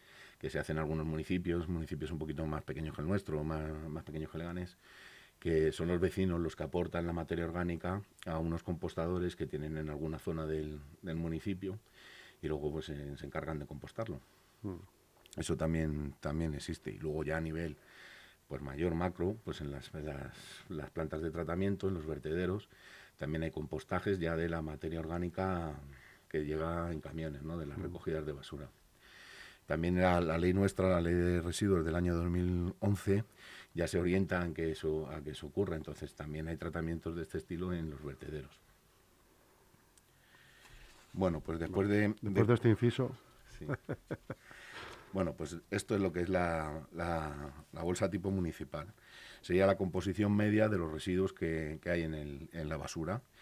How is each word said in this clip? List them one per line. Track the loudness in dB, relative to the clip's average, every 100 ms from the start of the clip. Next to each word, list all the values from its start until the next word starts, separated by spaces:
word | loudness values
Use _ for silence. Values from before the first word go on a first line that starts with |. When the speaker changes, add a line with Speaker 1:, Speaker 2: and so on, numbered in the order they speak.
| -20 -20 -20 -10
Speaker 1:
que | -4
se | -4
hace | -2
en | 0
algunos | 0 0 0
municipios, | -2 0 0 2 0 0
municipios | -2 -2 -4 -4
un | -4
poquito | -4 -2 -2
más | -2
pequeños | -4 -4 -4 -4
que |
el | 0
nuestro, | 0 0 -2
más, | 0 -2 -4 -6 -6
más | -8
pequeños | -6 -6 -6
que | -6
Leganés, | -6 -6 -8 -10 -20 -20 -20 -20 -20 _
que | 4 6 6
son | 4 2
los | 4
vecinos | 4 4 2 2
los | 0 -2
que |
aportan | -2 0 0 0 0
la |
materia | -2 -2 0
orgánica | 0 0 0 0 -2 -4 -6 -10 -4
a | -2
unos | 0 0
compostadores | -2 -4 -4 -2 0 0 0 -2
que | -4
tienen | -4 -4 -4
en | -4
alguna | -4 -4 -4
zona | -4 -4 -2
del, | -2 -4 -8 -12 -12
del | -6 -4
municipio | -2 -2 -4 -4 -4 -8 -12 -20 -20 -20 -20 -8
y | -4
luego, | -2 -2
pues, | -4 -4
se, | -6 -6 -8
se | -6
encargan | -4 -4 -4
de | -6
compostarlo. | -10 -10 -6 -6 -6 -10 -20 _ _
Speaker 2:
Mm. | -8 -8 -10 _ _ _ -12 -6
Speaker 1:
Eso | -2 0
también, | 2 2 2 0 -4 -6
también | -4 0 0
existe. | -2 -6 -8 -8
Y | -6
luego | -4 -2
ya | 0 -2
a |
nivel, | -2 -2 -4 -6 -14 -20 -20 -20 -20 -20 _
pues, | -8
mayor, | -6 0 0
macro, | 2 0 0 -2 -2
pues | -6 -6
en | -6
las, | -8 -8
las, | -8 -6 -6 -10 -12 -16 -16 -10
las | -8 -6
plantas | -4 -2 -2
de | -2
tratamiento, | -2 0 2 2 2 0
en |
los | -2
vertederos, | -2 -4 -2 0 2 0 -6 -18 -20 -20 -20 -8
también | -4 -2
hay | -2
compostajes | -4 -4 -6 -2 0 2 2
ya | 2 0
de | 0
la | 0
materia | -4 -6 -4 -4
orgánica | -2 -2 -2 0 0 0 -2 -6 -12 -18 -20 -20 -6
que | -2
llega | 0 0 0 0 -2
en | -4
camiones, | -6 -6 -6 -6
¿no? | -6 -6
De |
las | -6 -6
Speaker 2:
Mm. |
Speaker 1:
recogidas | -6 -6 -4 -2 -2
de |
basura. | -6 -8 -10 -10 -16 _ _ -20 -20 -20 -18 -18 -18 -2
También | 2 4 6
la, | 8 8
la | 6 4
ley | 6
nuestra, | 6 4 6 4
la | 6
ley | 6
de | 4 6 4
residuos | 2 2 4 6
del | 4
año | 2 4
dos | 4 2
mil | 4 4 4 2 2
once, | 2 2 4 2 2 -8 -18 -18 -8
ya | -2 0
se | 2
orienta | 4 4 4 2
en | 0
que | 0 -2
eso, | 0 0 0 -2
a | -6
que | -8
eso | -8 -4
ocurra. | 0 0 0
Entonces | -4 -8 -10
también | -8 -6 -4 -4
hay | -4
tratamientos | -2 -2 -2 -2 -4 -6
de |
este | -4 -6
estilo | -6 -4 -2
en | -2 -4
los | -6
vertederos. | -10 -10 -8 -8 -10 -16 -20 _ _ _ _ _ _ _ _ _ _ _ _ _ _ _ _ -20 -20 -20 -20 -20 -20 -20 -10
Bueno, | 0 2 2
pues | -2 -4
después | 0 2 4
de, | 4 4 2
Speaker 2:
Después | 2
Speaker 1:
de | 4
Speaker 2:
de | 6
este | 6 6
inciso. | 6 4 2 -2 -4 -16 -20 -20 -12
Speaker 1:
Sí. | -6 -6 -6 -10 -8 -10 -8 -14 -14 -18 -16 -14 -14 -14 -6
Bueno, | 0 0
pues | 0 -6 -8 -4
esto | -4 2
es | 2
lo | 2
que | 2
es | 2
la, | 4 4 2 0 -4 -8
la, | -4 -2 0 -2 -6 -8 -12 -14
la | -4
bolsa | -2 2 2
tipo | 2 0
municipal. | 2 0 -2 -8 -8 -8 -14 -20 -20 -18 -14
Sería | 2 6 6
la | 6
composición | 2 0 0 2 4
media | 6 6 6 6
de | 4
los | 0
residuos | -2 0 2 2
que, | 0 -2 0 -2 -4
que | 0
hay | 0
en | 0
el, | -2 -6 -8 -8
en | -6 -4
la | -4
basura. | -4 -4 -2 -2 -6 -18